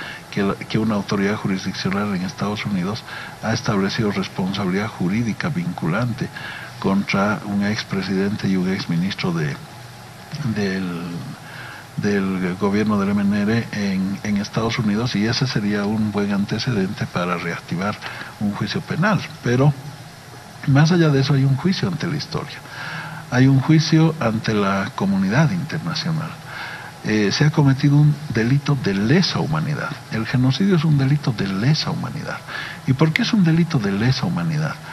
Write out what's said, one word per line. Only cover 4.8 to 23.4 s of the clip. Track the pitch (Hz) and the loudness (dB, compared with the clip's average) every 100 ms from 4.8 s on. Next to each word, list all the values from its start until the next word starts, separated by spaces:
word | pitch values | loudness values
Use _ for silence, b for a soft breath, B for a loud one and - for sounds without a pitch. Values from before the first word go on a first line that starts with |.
| 110 | -2
jurídica | - 90 107 117 - 90 | -2 -2 0 0 -2 -4
vinculante | 87 87 90 82 - 123 107 - B B B B - | -2 -4 -4 -2 -2 -2 -4 -8 B B B B -6
contra | 190 196 - 101 101 107 | 0 0 0 0 0 -2
un | 104 101 | -2 -2
expresidente | 101 107 - 98 95 95 101 104 101 | 0 -2 -4 -4 -2 0 0 0 0
y | 95 | 0
un | 90 | 0
exministro | 98 - 85 95 - 92 | -2 -2 -2 -2 -2 -2
de, | 85 73 - - - - - - - - - 113 104 | -2 -2 -6 -12 -18 -18 -18 -18 -18 -12 -6 -4 -2
del, | 98 95 90 85 87 85 65 - B B B B B - | -2 -2 -4 -6 -6 -8 -10 -12 B B B B B -4
del | 104 101 95 92 90 92 | 0 2 2 0 -2 0
gobierno | 101 101 107 104 | 2 2 2 2
del | 98 | 2
M | 104 | 2
N | 101 104 | 2 2
R | 104 117 - | 2 0 0
en, | 104 101 95 95 98 | -4 -2 0 -2 -2
en | 107 101 | -2 -2
Estados | 104 120 113 120 | 0 -2 -2 0
Unidos, | 107 104 123 | 0 0 0
y | 101 110 | 0 0
ese | 117 131 | 0 0
sería | 110 104 104 | 0 0 0
un | 101 110 107 | 0 0 0
buen | 101 101 | 0 0
antecedente | 101 101 110 - 107 95 - 117 | 0 0 -2 0 0 0 -2 -6
para | 92 87 87 | -2 -2 -2
reactivar | 87 82 - 87 101 104 B B B B | -4 -6 -6 -4 -2 -4 B B B B
un | 104 | -4
juicio | 101 107 - | -2 -4 -4
penal. | - - 208 185 - - | -4 0 2 0 -2 -4
Pero | 120 123 143 - - - - - - - - - - | 0 4 4 2 -6 -16 -18 -18 -20 -18 -18 -6 2
más | 135 156 | 6 6
allá | 180 156 | 6 6
de | 135 | 4
eso | 131 | 4
hay | 139 | 4
un | 135 | 4
juicio | 131 185 185 202 | 4 2 0 0
ante | 170 87 | -2 -2
la | 78 | -2
historia, | - 73 - - B B B B B B - | -4 -6 -8 -12 B B B B B B -2
hay | 123 | 4